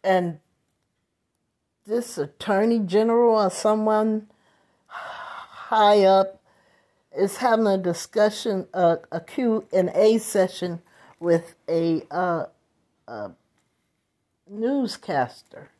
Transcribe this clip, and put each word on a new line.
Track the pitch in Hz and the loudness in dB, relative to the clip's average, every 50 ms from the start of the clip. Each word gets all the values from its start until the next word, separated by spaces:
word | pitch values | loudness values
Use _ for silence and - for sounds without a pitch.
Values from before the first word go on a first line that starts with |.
| - | 2
And | 190 185 185 180 175 160 151 _ _ _ _ _ _ _ _ _ _ _ _ _ _ _ _ _ _ _ _ _ _ _ _ _ _ _ _ _ | 2 2 2 0 -2 -6 -8 _ _ _ _ _ _ _ _ _ _ _ _ _ _ _ _ _ _ _ _ _ _ _ _ _ _ _ _ _
this | 202 214 240 233 - - - | -4 -4 -4 -4 -6 -8 -8
attorney | 143 147 _ _ - - 202 190 214 233 233 226 | -8 -8 _ _ -4 0 0 2 2 2 2 0
general | 208 175 175 214 220 226 233 240 240 233 220 | -2 0 2 2 2 4 2 4 4 4 4
or | 220 202 185 | 2 2 0
someone | - - - 220 214 214 214 214 214 214 220 220 214 214 214 _ _ _ _ _ _ _ _ _ _ _ _ _ | -2 0 0 0 0 2 0 0 2 2 2 0 -2 -4 -6 _ _ _ _ _ _ _ _ _ _ _ _ _
high | - - - - - - - - - - - - - - - - 233 220 208 208 208 208 196 | -18 -16 -16 -14 -16 -16 -16 -16 -16 -18 -20 -20 -20 -20 -8 -2 2 4 6 6 6 6 6
up | 190 190 190 196 190 - _ _ _ _ _ _ _ _ _ _ _ _ _ _ _ - | 6 6 4 2 0 -6 _ _ _ _ _ _ _ _ _ _ _ _ _ _ _ -4
is | - 190 196 - - | -2 -2 -2 -2 -2
having | 254 247 226 226 226 | 0 0 2 2 2
a | 202 196 196 | 2 0 0
discussion, | 180 180 170 170 - - - 220 208 214 214 - - 233 196 185 - _ - | -2 -4 -4 -4 -8 -6 0 2 2 2 0 -4 -6 -4 -4 -4 -6 _ -2
uh, | 185 180 170 165 160 - _ | 2 2 2 2 0 -6 _
a | - 170 | -12 -12
Q | 170 - - - 190 226 220 220 - _ | -12 -8 -6 -2 0 0 0 -2 -4 _
and | - 190 175 175 - | 0 0 0 0 2
A | 175 208 214 226 226 | 2 4 4 4 2
session | 220 - - 202 185 180 - - 180 180 170 170 _ _ _ _ - - _ _ | 0 -2 0 0 0 0 -2 -8 -8 -8 -8 -10 _ _ _ _ -20 -20 _ _
with | 165 175 170 165 165 - - _ _ - | 0 0 0 0 0 -6 -20 _ _ -4
a, | 165 165 170 165 165 156 - _ | -2 -2 0 0 -2 -2 -4 _
uh, | - 175 180 180 170 160 - - _ _ _ _ _ _ _ _ _ _ _ - | -6 -4 -2 -2 -2 -4 -6 -10 _ _ _ _ _ _ _ _ _ _ _ -16
a | 117 110 104 98 85 _ _ _ _ _ _ _ _ _ _ _ _ _ _ _ _ _ _ _ _ _ _ _ | -14 -12 -12 -14 -14 _ _ _ _ _ _ _ _ _ _ _ _ _ _ _ _ _ _ _ _ _ _ _
newscaster. | 202 208 226 247 285 277 254 202 - - - - 156 139 123 120 - - _ _ - - - _ _ | -10 -4 -4 -2 -2 -2 -4 -6 -8 -12 -10 -4 -2 -2 -4 -4 -8 -20 _ _ -20 -20 -20 _ _